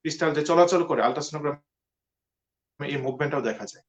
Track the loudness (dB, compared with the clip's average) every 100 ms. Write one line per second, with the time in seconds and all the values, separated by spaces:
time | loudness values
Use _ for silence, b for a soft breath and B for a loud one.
0 | -6 -2 -2 0 2 6 6 4 2 2
1 | 2 0 -6 -6 -6 -8 _ _ _ _
2 | _ _ _ _ _ _ _ _ -6 -4
3 | -4 -2 -2 0 -2 -4 -10 -16